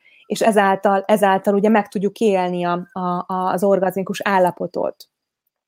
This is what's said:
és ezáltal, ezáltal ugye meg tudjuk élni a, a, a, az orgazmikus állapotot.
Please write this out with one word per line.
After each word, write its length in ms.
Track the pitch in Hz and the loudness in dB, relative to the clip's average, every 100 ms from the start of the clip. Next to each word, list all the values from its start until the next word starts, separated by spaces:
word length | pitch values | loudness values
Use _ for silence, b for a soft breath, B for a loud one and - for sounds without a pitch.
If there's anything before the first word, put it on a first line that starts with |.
| b b b | b b b
és 160 | 214 | -2
ezáltal, 600 | 226 208 196 190 202 196 196 | 2 4 4 2 0 0 0
ezáltal 460 | 208 196 190 196 | 2 2 2 0
ugye 160 | 202 214 | 2 2
meg 180 | 220 202 | 2 0
tudjuk 320 | 202 196 - | -4 -6 -2
élni 460 | 226 190 180 180 175 | 0 0 -2 -2 -2
a, 220 | 175 180 | -4 -6
a, 80 | 190 | -8
a, 260 | 180 180 - | -4 -4 -4
az 360 | 185 185 180 | -4 -2 -2
orgazmikus 580 | 202 190 185 190 185 196 | 0 2 0 -2 -6 -6
állapotot. 840 | 214 196 180 - 180 - - - - _ _ _ _ _ | -2 2 2 0 -8 -6 -8 -8 -20 _ _ _ _ _